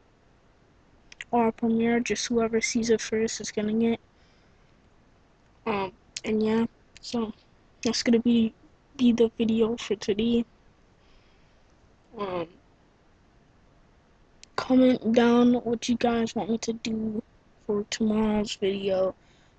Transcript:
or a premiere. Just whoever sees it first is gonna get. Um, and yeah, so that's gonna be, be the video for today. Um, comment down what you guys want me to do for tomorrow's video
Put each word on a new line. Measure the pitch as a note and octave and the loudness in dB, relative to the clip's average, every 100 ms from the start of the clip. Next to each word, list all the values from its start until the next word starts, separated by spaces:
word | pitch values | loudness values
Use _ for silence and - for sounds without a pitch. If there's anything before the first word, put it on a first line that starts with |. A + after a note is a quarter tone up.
| _ _ _ _ _ _ _ _ _ _ _ - - | _ _ _ _ _ _ _ _ _ _ _ -20 -4
or | A#3+ A3+ | 0 0
a | |
premiere. | - A#3 A3+ A#3 A#3 | 0 0 0 2 0
Just | A#3+ G#3 - | 0 -4 -2
whoever | A#3 A3+ A3+ | -2 0 -2
sees | - A#3+ A3+ | -2 -2 0
it | A3 | 0
first | - A3 A3+ - | 0 -4 -4 -6
is | G#3+ | -8
gonna | - G#3+ | -6 -2
get. | A3 A3+ A3+ _ _ _ _ _ _ _ _ _ _ _ _ _ _ _ _ - | 0 0 -2 _ _ _ _ _ _ _ _ _ _ _ _ _ _ _ _ -6
Um, | G3+ F#3+ - _ - | -4 -4 -10 _ -12
and | - A3 | -4 -2
yeah, | G#3+ A3+ A#3 - _ - | 0 0 -2 -6 _ -20
so | - A#3+ A3 - _ _ _ _ | -10 -6 -6 -10 _ _ _ _
that's | A#3+ A3+ | -4 -2
gonna | - A#3 | 2 2
be, | A#3+ A#3 A3 - - _ _ - | 2 2 0 -4 -20 _ _ 0
be | A#3+ | 2
the | A#3 A3+ - | 4 2 0
video | A3+ A3 A3 A#3+ | -2 0 0 -2
for | - G3+ | -6 -6
today. | - G3+ A3+ A#3 A#3+ _ _ _ _ _ _ - _ _ _ _ _ _ _ _ _ A#3+ | -2 -2 0 0 -2 _ _ _ _ _ _ -20 _ _ _ _ _ _ _ _ _ -10
Um, | G3 F3+ E3 - _ _ _ _ _ _ _ _ _ _ _ _ _ _ _ _ _ _ - - | -6 -6 -8 -12 _ _ _ _ _ _ _ _ _ _ _ _ _ _ _ _ _ _ -12 -8
comment | - C4 B3+ B3+ A3 | 2 6 6 4 2
down | A#3 A#3 A#3+ A#3+ A#3+ | 4 6 6 6 4
what | A3+ A#3 - | 0 -4 -2
you | A#3 | 0
guys | A#3+ A#3 A3+ | 0 0 -2
want | A3+ F3+ | -4 -4
me | A3+ | -4
to | - | -4
do | A3+ A#3 A3 A3 G#3+ - _ _ _ - | -8 -6 -6 -4 -6 -10 _ _ _ -4
for | G#3 G#3 | -4 -4
tomorrow's | - A3 G#3+ A3 G#3 G#3 - | -2 0 2 2 0 -2 -4
video | G3 G3 G3 F#3 F#3+ - _ _ _ | -4 -2 -2 0 0 -4 _ _ _